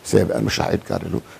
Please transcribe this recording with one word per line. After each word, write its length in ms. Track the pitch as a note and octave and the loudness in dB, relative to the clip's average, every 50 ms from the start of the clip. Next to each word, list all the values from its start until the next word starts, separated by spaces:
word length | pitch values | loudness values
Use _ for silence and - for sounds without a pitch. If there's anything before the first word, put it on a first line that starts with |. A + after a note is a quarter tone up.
| - | -4
سابقًا، 360 | - G#2+ G2+ F#2+ F#2 - A2+ | 2 2 4 4 4 2 0
مش 200 | A2 - - - | 0 0 0 0
رح 80 | - - | 0 0
أتكرر 400 | - - - - - - - - - | 0 -2 -2 -2 -4 -4 -4 -4 -4
له. 80 | - - - - - | -6 -6 -8 -18 -6